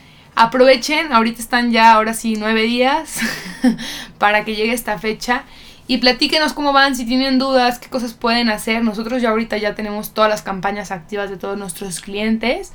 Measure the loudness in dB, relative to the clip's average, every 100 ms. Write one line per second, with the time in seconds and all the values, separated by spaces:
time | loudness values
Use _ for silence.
0 | -20 -20 -4 2 2 6 6 6 2 -2
1 | 2 2 2 -2 -4 -2 2 6 6 6
2 | 4 -2 -2 -2 0 2 2 2 2 0
3 | -4 -6 -6 -6 -10 0 0 2 -4 -12
4 | -14 0 2 2 0 -2 -2 -2 -4 -4
5 | -4 -4 -2 -4 -6 -20 -20 -14 -4 0
6 | 2 2 0 0 0 -2 0 2 2 0
7 | -2 0 2 2 2 2 2 -2 -6 -6
8 | -6 -4 -2 0 0 -2 -2 -2 -2 -2
9 | -4 -2 0 0 -2 -4 -4 -4 -6 -8
10 | -6 0 0 0 -4 -4 -4 -4 -6 -10
11 | -8 -6 -6 -6 -8 -6 -8 -10 -10 -10
12 | -8 -4 0 0 0 -4 -6